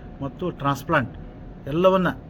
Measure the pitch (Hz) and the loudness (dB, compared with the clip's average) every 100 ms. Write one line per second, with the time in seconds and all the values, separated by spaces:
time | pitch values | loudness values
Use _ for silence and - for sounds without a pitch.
0 | - - 135 - 180 - 139 135 127 160 | -16 -10 -8 -6 -6 -2 0 0 2 0
1 | 113 - - - - - - 156 190 190 | 0 -4 -14 -14 -14 -12 -4 4 6 6
2 | 175 - - | 4 -2 -8